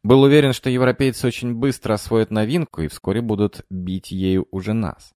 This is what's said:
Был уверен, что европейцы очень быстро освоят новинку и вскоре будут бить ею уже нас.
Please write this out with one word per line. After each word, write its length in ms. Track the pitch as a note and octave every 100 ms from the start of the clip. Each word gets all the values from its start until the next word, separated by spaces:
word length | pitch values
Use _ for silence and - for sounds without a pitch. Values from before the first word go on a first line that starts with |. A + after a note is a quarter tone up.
| G#2
Был 160 | C3
уверен, 300 | C#3 D3 C#3
что 180 | B2 C3
европейцы 560 | B2+ B2+ A#2+ C3+ A#2 B2
очень 260 | - B2
быстро 420 | A#2 C3+ B2 -
освоят 360 | G#2 - A2+ A2
новинку 500 | G#2+ A2 E3+ D#3 -
и 60 | D#2
вскоре 340 | - - G#2
будут 460 | A#2 G2+ G#2 - -
бить 420 | F#2 F2+ F#2 -
ею 340 | F#2 F#2+ F#2+ -
уже 200 | F#2+ F#2
нас. 400 | A2 F#2+ - -